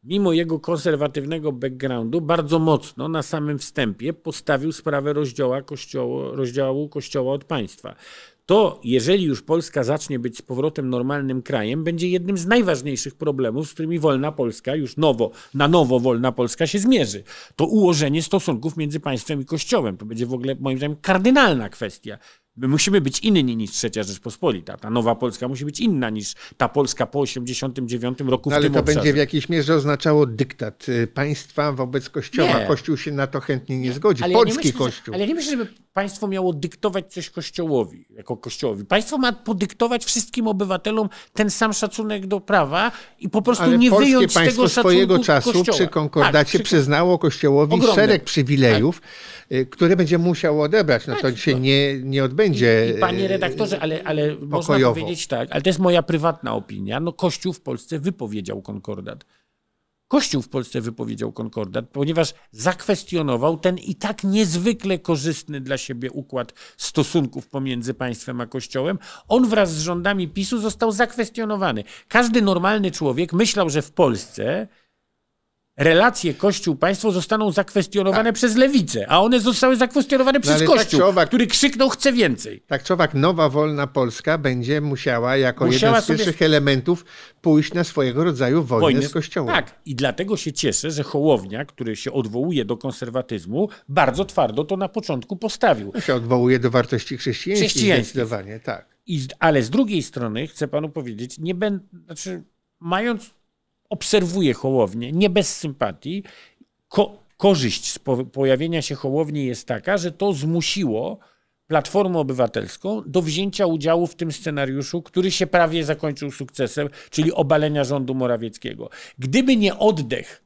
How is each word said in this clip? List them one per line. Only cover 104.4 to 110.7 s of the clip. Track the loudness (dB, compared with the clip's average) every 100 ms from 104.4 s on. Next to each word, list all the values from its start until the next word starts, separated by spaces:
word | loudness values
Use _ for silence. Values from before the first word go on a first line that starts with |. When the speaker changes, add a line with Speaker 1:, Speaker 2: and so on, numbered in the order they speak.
| 0
Speaker 1:
Hołownię, | 0 0 2 2 0 -4
nie | 2 2
bez | 2 0 -4
sympatii, | -8 -4 -6 -6 -10 -10 -12 -20 -20 _ _ _ _
ko-, | 0 0 -2 _ _
korzyść | 4 4 0 -2 -8
z | -8
po-, | -4 -4
pojawienia | -4 -2 2 2 0 -4
się | -4
Hołowni | -6 -4 -2 -2 -4 -6
jest | -6 -6
taka, | -6 -2 -2
że | -4
to | -4 -2
zmusiło | -2 -2 -2 -2